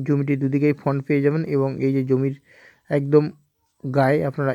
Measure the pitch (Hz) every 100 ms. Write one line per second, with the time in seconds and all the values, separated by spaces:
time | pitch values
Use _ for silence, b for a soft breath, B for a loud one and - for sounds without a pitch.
0 | 135 143 143 139 135 139 147 143 143 139
1 | 131 143 143 160 160 143 135 131 135 135
2 | 131 131 135 139 b b b b - 147
3 | 139 151 147 - _ _ _ _ 135 135
4 | 131 151 147 139 135